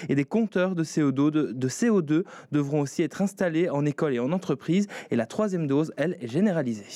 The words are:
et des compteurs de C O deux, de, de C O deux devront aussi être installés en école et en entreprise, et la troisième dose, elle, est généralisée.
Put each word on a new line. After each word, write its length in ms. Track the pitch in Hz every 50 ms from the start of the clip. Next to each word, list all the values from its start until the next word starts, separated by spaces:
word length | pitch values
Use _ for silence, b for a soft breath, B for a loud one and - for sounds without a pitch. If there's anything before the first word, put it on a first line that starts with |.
| B 135
et 60 | 139
des 100 | 139 143
compteurs 520 | - - 220 233 202 - 185 180 190 190
de 80 | 170 165
C 180 | - - 165 151
O 80 | 139
deux, 220 | 131 131 143 151 147
de, 180 | 156 143 101
de 180 | 110 131 123 127
C 220 | - - 233 240
O 120 | 214 196 165
deux 220 | 143 151 160 190 B B B B B 143
devront 300 | 147 143 139 147 151 143
aussi 200 | 135 - - 170
être 180 | 147 - -
installés 480 | 196 196 196 - 196 175 156 160 180 170
en 160 | 131 143 147
école 300 | 147 143 - 165 151 131
et 60 | 120
en 100 | 120 131
entreprise, 560 | 170 190 - - 151 - - - 165 196 202 202 B B B B
et 60 | -
la 100 | 120 110
troisième 400 | - - - 214 214 185 175 160
dose, 260 | 139 135 143 160 156 -
elle, 200 | - 143 175 180 -
est 80 | 123 117
généralisée. 560 | 113 156 202 220 175 165 143 120 113 104 98 - -